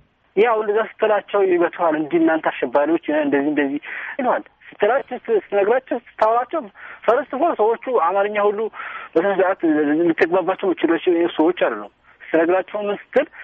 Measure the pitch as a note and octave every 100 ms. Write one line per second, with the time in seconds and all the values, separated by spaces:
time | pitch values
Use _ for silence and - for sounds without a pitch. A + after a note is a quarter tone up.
0 | - _ _ - A#3 A3 G#3+ G#3 A3 -
1 | G#3+ G#3 - G3+ F#3+ F3 E3+ - F3 D#3
2 | D3+ E3 D#3+ D#3+ E3 - C3 C#3 D3 E3
3 | - D3+ C#3+ C#3 C#3+ D3 C#3 D3 - -
4 | - - B3 - - _ - - G#3 B3+
5 | - - - A3 - G3+ G3+ B3+ - B3+
6 | - - A3 A#3 B3 D#4+ G#3 - - -
7 | - B3 C#4+ B3+ E4+ A#3+ A3 A#3 - A#3
8 | E3 G3 G3+ G#3+ G#3 G3+ G#3+ - - -
9 | - D#3+ G3 F#3 F#3 F#3+ E3 D3+ D3 D3+
10 | F3 D#3 E3+ F#3 F3 F#3 G3 - D#3+ E3
11 | - E3+ E3+ - E3+ - D#3+ A2 G#2 -
12 | _ _ - D#3+ E3+ F#3 F3+ G#3 G#3 G3+
13 | - B3 D4+ -